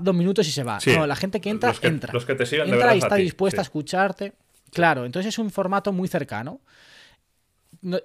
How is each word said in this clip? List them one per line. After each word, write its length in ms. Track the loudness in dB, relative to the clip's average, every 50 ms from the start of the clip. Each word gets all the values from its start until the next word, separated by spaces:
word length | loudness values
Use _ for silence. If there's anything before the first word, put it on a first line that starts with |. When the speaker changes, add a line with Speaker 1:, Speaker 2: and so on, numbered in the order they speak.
Speaker 1:
dos 120 | 2 2 2
minutos 320 | 2 2 2 2 2 2 0
y 20 |
se 120 | 0 -4 -4
va. 180 | -4 -4 0
Speaker 2:
Sí. 120 | 2 4 4 4
Speaker 1:
No, 100 | 4 0
la 80 | -2
gente 240 | -2 -4 -4 -4 -4
que 100 | -4 -4
entra, 200 | -4 -2 0 0
Speaker 2:
Los 100 | 0 0
que, 80 | 0 0
Speaker 1:
entra. 240 | 0 -2 -4 -4
Speaker 2:
los 140 | -6 -4 -2
que 100 | -2 -2
te 100 | -2 -2
siguen 200 | 0 0 0 0
de 60 | 2 4
Speaker 1:
Entra 140 | 4 6 6
Speaker 2:
verdad 80 | 6
Speaker 1:
y 20 | 6
Speaker 2:
es 60 | 4
Speaker 1:
está 100 | 2 2
Speaker 2:
a 40 | 2
ti. 40 | 2
Speaker 1:
dispuesta 340 | 0 0 0 0 0 0 0
Speaker 2:
Sí. 40 |
Speaker 1:
a 20 | -4
escucharte. 600 | -4 -4 -8 -6 -2 0 0 0 0 0 -4 -10 -10 -12 _ _ _ _ _ _
Speaker 2:
Sí. 60 | _
Speaker 1:
Claro, 340 | -2 2 2 2 2 2 -2
entonces 280 | -4 -4 -4 -4 -4 -4
es 60 | -4
un 100 | -4 -4
formato 440 | -2 -2 -2 0 0 -2 -2 -2 -2
muy 160 | -2 -2 -2
cercano. 500 | -2 -4 -4 -4 -6 -8 -8 -8 -12 -16 _ _ _ _ -20 -20 -20 -20 -20 -20 _ _ _ _ _ _ _ _ _ _ _ _ _ -12
No, 180 | -6 -4 -4 -4